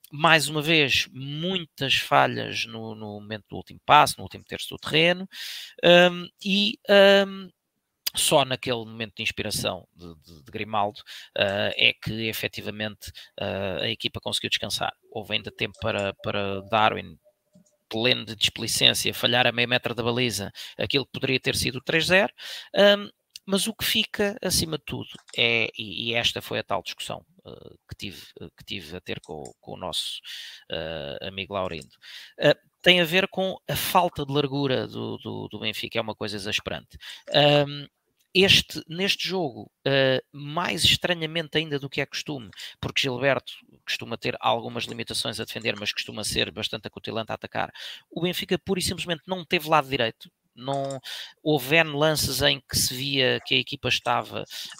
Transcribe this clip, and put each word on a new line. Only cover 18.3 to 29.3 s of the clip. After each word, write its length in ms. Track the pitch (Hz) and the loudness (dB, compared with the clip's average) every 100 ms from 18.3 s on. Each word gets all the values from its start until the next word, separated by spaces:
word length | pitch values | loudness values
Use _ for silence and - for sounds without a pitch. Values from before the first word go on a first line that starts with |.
| 110 | -4
displicência, 760 | - - 113 - 131 107 - - | -4 -2 -4 2 4 4 0 -2
falhar 320 | 120 120 123 | 2 4 2
a 40 | |
meio 160 | 117 120 | 2 0
metro 280 | 123 - 117 | 0 0 -2
da 80 | |
baliza, 480 | 117 120 123 101 95 - - - | 0 0 0 -2 -6 -8 -10 -6
aquilo 300 | - 139 127 | -2 0 -2
que 40 | |
poderia 280 | 165 135 131 | -4 -2 0
ter 160 | 139 - | 0 -2
sido 220 | 131 127 | -2 -4
o 40 | |
três 240 | - 160 160 | -2 0 4
zero, 260 | 185 233 - - - - - | 4 4 -2 -14 -14 -2 6
ahm, 340 | 202 202 208 - _ - - | 6 6 0 -16 _ -16 -2
mas 180 | 190 226 | -2 -2
o 80 | |
que 100 | - | -2
fica, 540 | - 226 208 - 202 - | 0 0 0 0 -2 -2
acima 340 | 185 - 160 156 | -2 0 0 -4
de 60 | - | -6
tudo, 240 | 123 113 - - - | -10 -10 -16 -8 0
é, 360 | 120 117 113 - | 2 2 0 -6
e, 360 | 107 95 117 | -10 -6 -4
e 20 | |
esta 260 | 117 113 104 | -2 -2 -2
foi 200 | - 113 | -4 -6
a 40 | |
tal 200 | - 98 | -2 -4
discussão, 420 | - - - 95 - 190 | -4 -10 -10 -10 -14 _
ah, 320 | - - - - _ | -20 -18 -20 -20 _
que 60 | - | -14
tive, 240 | 101 71 - - 80 - | -12 -14 -18 -16 -18 -18
que 80 | |
tive 320 | - 101 76 90 | -12 -12 -10 -12
a 60 | |
ter 180 | - - | -10 -10
com, 200 | - | -10